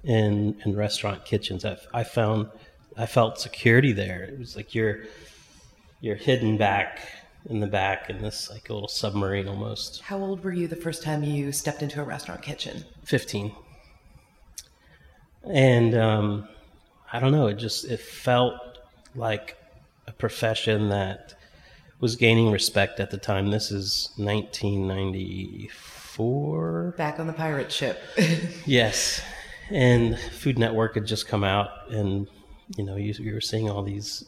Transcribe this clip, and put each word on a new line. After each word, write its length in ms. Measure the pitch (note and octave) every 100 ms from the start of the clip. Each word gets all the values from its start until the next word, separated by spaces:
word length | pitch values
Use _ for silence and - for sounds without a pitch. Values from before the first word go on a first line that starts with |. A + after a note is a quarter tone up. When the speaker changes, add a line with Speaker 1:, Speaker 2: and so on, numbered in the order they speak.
Speaker 1:
in, 520 | - A2+ G#2+ G#2 G#2 G#2+
in 120 | G#2+ G2+
restaurant 480 | G#2 - G#2 F#2+
kitchens. 400 | - G#2 - F#2+
I, 120 | G#2+ F#2+ -
I 120 | A#2+
found, 440 | A#2 - G#2+ G#2+ G#2+ - - _ _ -
I 100 | A2
felt 340 | C3 A2+ -
security 520 | - - A#2+ A#2 C#3
there. 300 | G2+ F#2+ F2+
It 140 | F#2+ C3+
was 180 | A#2+ -
like 180 | G2+
you're, 260 | A2+ A2 G2+ - - - - - - - _ _ _
you're 140 | A2+ G2+
hidden 400 | - B2+ A2 G#2+
back 440 | G2+ G2 - - - - - - -
in 120 | A2+
the 60 | G2+
back 420 | G2 F#2+ F#2+ -
in 80 | G2+
this, 280 | G#2+ - -
like, 180 | G#2+ -
a 20 |
little 140 | G#2+ G2+
submarine 600 | - G#2+ G2+ G2 G2+ G2
almost. 540 | G2+ G#2+ G#2 - -
Speaker 2:
How 160 | - G3
old 260 | G3 F#3+
were 80 | F#3
you 160 | F3 E3+
the 80 | E3
first 260 | E3 D#3
time 220 | D#3 D3+
you 260 | D3 D3 C#3+
stepped 320 | C#3 - C#3+
into 180 | C#3+ D3
a 40 |
restaurant 380 | D3 C3+ - F2
kitchen? 420 | C#3+ - - - - -
Speaker 1:
Fifteen. 480 | - C3 - G#2 G2+ - - - - - - - _ _ - - - _ _ _ - _ _ _
And, 500 | - D#3+ C3+ A#2+ A#2
um, 540 | A#2 A2 G#2+ G#2 G#2 - - - - _ _ -
I 80 | A#2
don't 120 | C3
know, 140 | D3+ A#2
it 80 |
just, 300 | G#2 A2+ - -
it 140 | A#2
felt 540 | - - - B2 B2 - - - - _ _ A#2+
like 400 | A2+ G#2 - - - - _ _ -
a 60 |
profession 800 | - A2+ - A2+ A2 A2+ G#2+ G#2
that 440 | G2+ F#2+ G2 - - - - - - - _
was 160 | A#2+ G#2
gaining 340 | A#2 A2+ A2+
respect 500 | G2 - G2+ G2 -
at 100 | G2
the 80 | G2
time. 320 | - G2 G2+
This 200 | G#2+ -
is 440 | G2+ F#2+ - - -
nineteen 680 | G2+ G#2+ G#2 - G#2 G2+ F#2+
ninety-four. 2000 | F#2+ G2 F#2+ F#2 F#2 F#2+ G2 G#2 - - - - - A2+ C#3 D3 D#3+ E3 E3 F3 F3
Speaker 2:
Back 220 | D3+ D3+
on 80 | D#3+
the 60 |
pirate 400 | D#3 D#3+ C#3+ C3+
ship. 280 | - C3 - - -
<laughs> 220 | E3 E3 E3+ - -
Speaker 1:
Yes. 540 | B2+ A2 - - - - - - - -
And 480 | G3 B2 A#2+ A#2 A2
Food 400 | - - C#3+ A2+
Network 360 | A2+ A2 A2+
had 120 | G#2+ G#2
just 220 | G#2+ -
come 160 | G#2+
out, 460 | G2 G2+ G2+ - -
and, 360 | A2 G2+ G2 G2+ - - - - F#3+
you 60 |
know, 120 | G2 G2
you, 160 | G#2 G#2
you 160 | G#2+
were 80 | G#2+
seeing 260 | - A2 A2
all 140 | G2+
these 420 | G2+ G2+ G#2 -